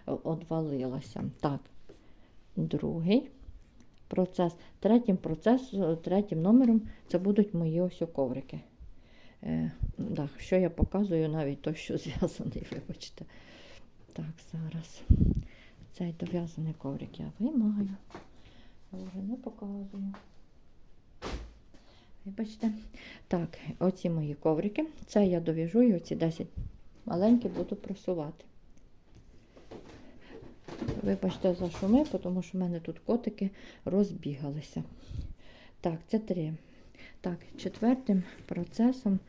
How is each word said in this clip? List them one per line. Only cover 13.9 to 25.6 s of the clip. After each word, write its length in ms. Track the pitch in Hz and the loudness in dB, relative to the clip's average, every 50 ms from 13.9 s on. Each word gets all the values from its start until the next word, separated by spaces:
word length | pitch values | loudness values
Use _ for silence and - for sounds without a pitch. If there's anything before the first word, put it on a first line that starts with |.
| - - - - | -20 -20 -20 -14
Так, 220 | - - 160 156 160 - - - | -12 -10 -10 -10 -10 -14 -14 -12
зараз. 500 | - 165 160 160 165 165 165 - - - - - - - - - - - - - - - - - - - - - | -10 -8 -8 -6 -8 -8 -10 -10 -14 -2 6 6 8 8 8 4 4 0 -2 -6 -14 -20 -20 -20 -20 -20 -20 -14
Цей 220 | - - 180 170 165 165 | -8 -6 -6 -6 -6 -6
дов'язаний 540 | 175 170 180 175 170 165 165 160 160 156 156 - | -6 -4 -2 -2 -4 -4 -6 -6 -6 -6 -6 -8
коврик 420 | - 135 139 - - - - - | -8 -8 -8 -8 -10 -12 -12 -10
я 120 | - 151 151 - | -10 -10 -6 -4
виймаю. 500 | 208 285 320 254 214 208 208 208 202 196 196 - - - - - - - - - - - - - - - - - - - | -4 -2 0 2 2 2 0 0 -2 -4 -6 -10 -14 -18 -18 -18 -18 -18 -20 -20 -20 -20 -20 -20 -20 -20 -20 -20 -18 -16
Я 60 | 190 185 | -14 -12
вже 200 | 190 185 180 190 | -12 -10 -8 -8
не 180 | 196 202 247 | -6 -6 -6
показую. 800 | 262 - 240 - - 208 202 202 202 196 196 - 196 196 196 196 - - - - - - - - - - - - - - - - - - - - - - - - - - - - - - - - - - - - - - - - - - | -6 -8 -10 -10 -10 -10 -8 -8 -8 -10 -10 -8 -8 -8 -8 -8 -10 -16 -20 -20 -20 -20 -20 -20 -20 -20 -20 -20 -20 -20 -20 -20 -20 -20 -20 -18 -12 -10 -8 -6 -8 -8 -10 -16 -20 -20 -20 -20 -20 -20 -20 -20 -20 -20 -20 -20 -14 -12
Вибачте. 480 | 202 196 226 226 214 - - - 226 214 214 - - - - - - - - - - | -10 -6 -6 -6 -6 -4 -2 -2 -2 -2 -2 -10 -14 -16 -16 -18 -18 -18 -12 -4 -2
Так, 300 | - 175 170 - - - - 156 - - | 0 0 0 -2 -8 -10 -10 -8 -2 2
оці 320 | 170 185 185 - - 175 | 2 2 2 2 -2 -2
мої 240 | 165 160 151 147 143 | 0 0 -2 -2 -4
коврики. 520 | - - 160 156 156 185 208 208 - 311 311 - - - | 0 2 2 2 2 2 0 0 0 -2 -2 -4 -12 -6
Це 200 | - - 214 202 | 2 4 6 6
я 140 | 190 180 170 | 6 4 2
дов'яжу 420 | 165 165 160 160 | 2 0 0 0